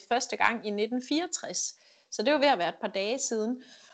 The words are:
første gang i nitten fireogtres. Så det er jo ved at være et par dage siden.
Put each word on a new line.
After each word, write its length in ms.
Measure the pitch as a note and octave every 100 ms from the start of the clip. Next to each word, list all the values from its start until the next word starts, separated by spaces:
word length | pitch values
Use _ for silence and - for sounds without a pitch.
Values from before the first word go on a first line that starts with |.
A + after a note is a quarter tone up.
| -
første 280 | A#3+ - G#3
gang 300 | G3+ A3+ G#3
i 20 |
nitten 340 | G3+ A3 B3 B3+
fireogtres. 640 | D4 F4 - - F3+ - - _ _ _
Så 100 | -
det 60 | A#3+
er 40 |
jo 60 | D4
ved 80 | C#4+
at 120 | A3+
være 100 | E3+
et 100 | -
par 60 | G3+
dage 320 | G3 G3+ C4
siden. 440 | - A3 A3 B3+ - - -